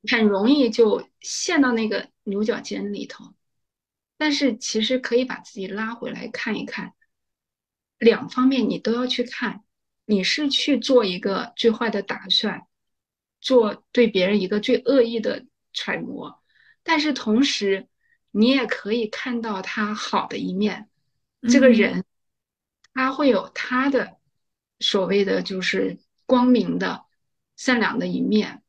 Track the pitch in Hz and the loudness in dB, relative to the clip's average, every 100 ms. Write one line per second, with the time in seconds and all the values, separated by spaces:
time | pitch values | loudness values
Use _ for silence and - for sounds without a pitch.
0 | - 240 214 196 220 294 240 220 220 - | -2 2 2 2 2 4 2 4 2 2
1 | - _ - - - 330 262 226 220 196 | -6 _ -12 -8 -2 2 2 2 -2 -4
2 | - _ - 196 214 220 - 196 202 196 | -8 _ -8 -4 -2 -4 -6 -8 -8 -8
3 | 196 - - _ _ _ _ _ _ _ | -10 -16 -20 _ _ _ _ _ _ _
4 | _ _ 311 277 277 214 - 220 214 254 | _ _ -2 2 0 0 -4 -2 0 -2
5 | - 240 254 - - - 190 196 220 240 | 0 0 0 -8 -12 -12 -10 -8 -8 -8
6 | - - 220 - 226 208 - - 180 _ | -12 -10 -12 -10 -6 -6 -8 -10 -14 _
7 | _ _ _ _ _ _ _ _ _ _ | _ _ _ _ _ _ _ _ _ _
8 | 226 202 - - 262 269 214 175 - 240 | 4 4 -4 2 2 2 0 -2 -2 -2
9 | 254 254 240 - 226 - _ _ _ _ | -2 -4 -6 -6 -8 -8 _ _ _ _
10 | - 202 185 - 294 - - 254 - 254 | -2 0 0 -2 -2 -2 0 0 4 4
11 | 202 180 196 190 - - 226 220 233 208 | 4 -4 -4 -4 -6 0 0 2 -2 -4
12 | 202 - 196 - 214 180 _ _ _ _ | -6 -10 0 0 0 -6 _ _ _ _
13 | _ _ _ _ - 254 220 - _ - | _ _ _ _ 4 4 4 -2 _ 4
14 | 233 185 180 208 185 208 208 247 - 277 | 4 4 2 2 0 -2 2 0 4 4
15 | 233 233 - - - _ _ - - - | 4 0 -4 -6 -12 _ _ -10 -6 -6
16 | 165 - - - _ _ _ _ - 311 | -8 -12 -16 -20 _ _ _ _ -2 0
17 | 302 254 220 220 277 - 202 190 - _ | 0 -2 0 2 2 0 -2 -2 -6 _
18 | _ _ _ 202 226 269 233 - 202 240 | _ _ _ 2 4 4 -2 -6 -4 -4
19 | 214 - 269 240 220 190 190 - 208 214 | -4 -8 -8 -6 -6 -6 -8 -6 -4 -6
20 | - 202 - 185 185 185 208 - - _ | -4 -4 -4 -6 -6 -2 -4 -4 -14 _
21 | _ _ _ _ 233 269 269 220 196 180 | _ _ _ _ 2 6 8 6 4 -2
22 | - _ _ _ _ _ _ _ _ 262 | -8 _ _ _ _ _ _ _ _ -4
23 | 262 277 285 202 - - - 254 277 262 | -4 2 2 2 -2 -10 -4 0 0 0
24 | - _ _ _ _ _ _ _ - 202 | -2 _ _ _ _ _ _ _ -2 0
25 | 180 202 190 190 180 190 180 190 190 180 | 0 0 2 0 -2 -6 -4 -2 -4 -6
26 | _ _ - 254 247 240 180 175 185 - | _ _ 0 4 6 4 2 -2 -4 -8
27 | _ _ _ _ _ - - 240 190 - | _ _ _ _ _ -6 -2 0 0 -2
28 | 180 180 - 214 180 - | -4 -4 0 0 0 -10